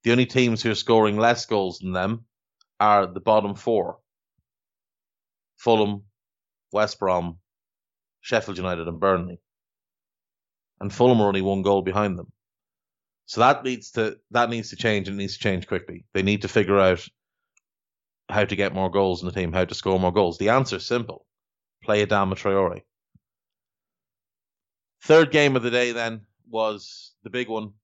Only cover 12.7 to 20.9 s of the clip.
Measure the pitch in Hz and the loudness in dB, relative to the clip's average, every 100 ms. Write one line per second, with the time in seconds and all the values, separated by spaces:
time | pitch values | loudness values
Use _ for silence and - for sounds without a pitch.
12.7 | _ _ _ _ _ - - 123 143 131 | _ _ _ _ _ -10 2 4 4 -2
13.7 | 120 - 120 110 - _ 120 117 117 107 | -8 -8 -4 -4 -6 _ 0 0 -2 -8
14.7 | - 117 104 95 101 98 - 104 92 87 | -4 -2 0 -4 -8 -8 -4 -2 -2 -4
15.7 | 92 - 87 _ 98 95 104 - 120 92 | -8 -8 -18 _ -2 0 -2 0 0 2
16.7 | 101 95 90 - _ _ _ _ _ _ | 4 4 2 -6 _ _ _ _ _ _
17.7 | _ _ _ _ _ - 104 101 98 98 | _ _ _ _ _ -4 -2 0 -2 -4
18.7 | 95 92 95 95 87 90 95 87 90 92 | -2 -2 2 0 0 -6 -4 -2 -2 -2
19.7 | - 92 95 92 92 90 82 101 127 131 | -2 -2 0 2 2 0 0 0 2 0
20.7 | 120 - | -6 -4